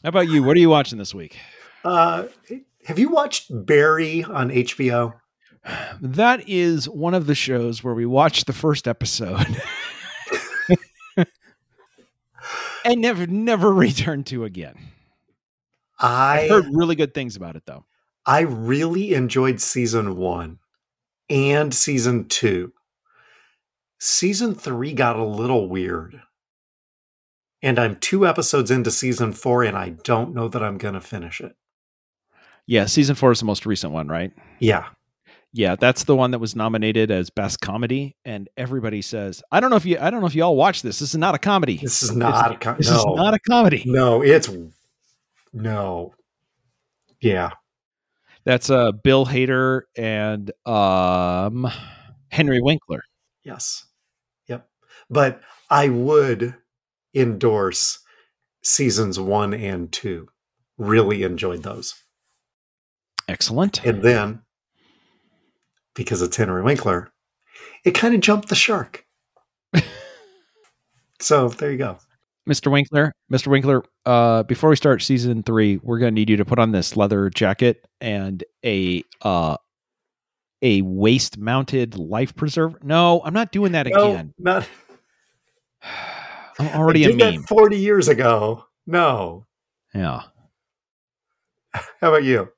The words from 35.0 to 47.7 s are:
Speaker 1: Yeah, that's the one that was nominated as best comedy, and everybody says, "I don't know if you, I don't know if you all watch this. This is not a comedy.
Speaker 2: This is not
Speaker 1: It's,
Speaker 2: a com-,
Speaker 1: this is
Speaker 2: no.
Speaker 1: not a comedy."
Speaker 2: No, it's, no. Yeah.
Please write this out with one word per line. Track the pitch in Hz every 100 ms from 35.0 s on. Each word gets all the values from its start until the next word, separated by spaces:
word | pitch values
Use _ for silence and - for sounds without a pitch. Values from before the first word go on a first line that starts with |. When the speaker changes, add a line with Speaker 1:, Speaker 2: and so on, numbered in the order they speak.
| _ _ _ _ _
Speaker 1:
Yeah, | 120 117 95
that's | 127 123
the | -
one | 135 127
that | 123
was | 113
nominated | 113 110 113 107 110 110
as | 95 87
best | - 101 -
comedy, | - 107 120 131 139 _ 135
and | 107 98 -
everybody | 127 131 110 104
says, | - 113 98 90 _
"I | 247
don't | 254
know | 220
if | 170
you, | 170
I | 165
don't | 233
know | 180
if |
you | 147
all | 170 143
watch | 180 180
this. | 120 -
This | 143
is | 160
not | 175
a | 165
comedy. | 202 196 139 82
Speaker 2:
This | 135 -
is | 123
not | 117 117 113 117
Speaker 1:
It's, | -
Speaker 2:
a |
com-, | 113 120
Speaker 1:
this | 117
is | 117 104
Speaker 2:
no. |
Speaker 1:
not | 92 196
a | 214
comedy." | - 240 208 143 123
Speaker 2:
No, | 131 127 117
it's, | 139 151 - 90 80 _ _ _ _ _ _ _ _
no. | 110 110 107 95 87 87 _ _ _ _ _ _ _ _ _ _ _
Yeah. | 113 92 87 - _